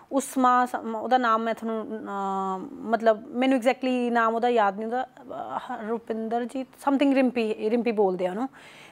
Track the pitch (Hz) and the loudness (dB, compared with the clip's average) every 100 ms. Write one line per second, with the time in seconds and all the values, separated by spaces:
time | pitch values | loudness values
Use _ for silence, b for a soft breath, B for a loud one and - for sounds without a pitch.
0 | B 277 262 269 254 247 247 - 226 220 | B -2 -2 2 4 4 2 -2 -6 -6
1 | 226 254 247 220 226 220 226 226 214 214 | 2 2 4 2 2 -4 -4 -6 -6 -10
2 | 202 202 196 196 190 190 - - 214 226 | -8 -6 -4 -2 -2 -4 -8 -10 -2 2
3 | 226 214 - 240 262 269 233 247 262 254 | 2 2 -2 -2 2 2 2 0 0 0
4 | 240 233 226 226 247 240 202 196 220 247 | 0 2 2 2 2 4 2 0 -4 -4
5 | 262 - 247 135 - 131 - 240 214 233 | -6 -10 -14 -10 -8 -8 -8 -10 -6 -6
6 | 233 220 220 233 240 269 262 - - 277 | -4 -6 -4 -4 -4 -8 -10 -4 0 4
7 | 285 269 262 240 220 214 214 240 233 214 | 4 4 2 2 -2 -2 0 0 0 2
8 | 196 185 185 180 269 B B B B | 2 2 -2 -2 -6 B B B B